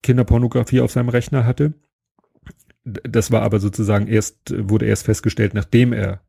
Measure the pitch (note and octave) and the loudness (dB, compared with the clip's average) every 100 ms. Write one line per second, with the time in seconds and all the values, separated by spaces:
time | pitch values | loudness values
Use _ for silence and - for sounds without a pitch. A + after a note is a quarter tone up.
0 | - B2 B2 A#2 A#2+ B2 A#2+ B2+ A#2+ - | 2 2 4 2 2 0 0 0 2 0
1 | A#2+ A#2+ - C#3 A#2 B2 D3 D3+ _ _ | 0 -2 -2 0 0 0 -2 -4 _ _
2 | _ _ _ _ - - _ _ - G2+ | _ _ _ _ -20 -20 _ _ -14 -12
3 | - A2+ - A2+ G#2+ G#2 G2+ G2 G#2+ G2+ | -4 -2 0 0 2 0 -2 -4 0 0
4 | G2+ A2 - _ - F#2+ G2 G#2+ G#2+ G#2 | 2 0 -2 _ -10 -6 0 0 2 -2
5 | - G#2 A2 - G#2 G#2+ - A#2 B2 A2+ | 0 -2 -2 -2 -2 -2 0 2 2 0
6 | G2+ G2 | -4 -6